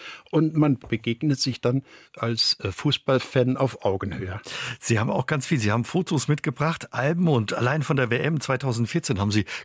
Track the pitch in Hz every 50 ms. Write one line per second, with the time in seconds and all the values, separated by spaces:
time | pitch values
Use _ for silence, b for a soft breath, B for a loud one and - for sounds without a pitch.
0 | B B B B B B - 156 160 156 160 147 151 143 131 - - - 117 107
1 | - 120 113 - 156 151 135 - - 135 117 - - 120 127 135 B B B B
2 | B B B - 120 117 117 113 - - - - - 98 - - - 147 131 -
3 | - - 131 127 - - - 131 123 127 127 - 135 123 - - - 101 98 95
4 | 98 101 85 - 95 92 95 - B B B B B B 117 B - - 117 104
5 | 117 - 202 - - - 156 135 - - 165 120 104 101 107 120 110 - - 185
6 | 175 - 170 127 - - 151 - - 156 - - 147 165 165 - - - - 120
7 | 127 151 170 175 185 160 139 113 104 - - - 117 127 147 156 139 - 147 135
8 | 127 110 120 127 - 156 165 135 - - 131 127 139 131 110 117 117 - - 170
9 | - - 110 92 101 104 98 107 - B B B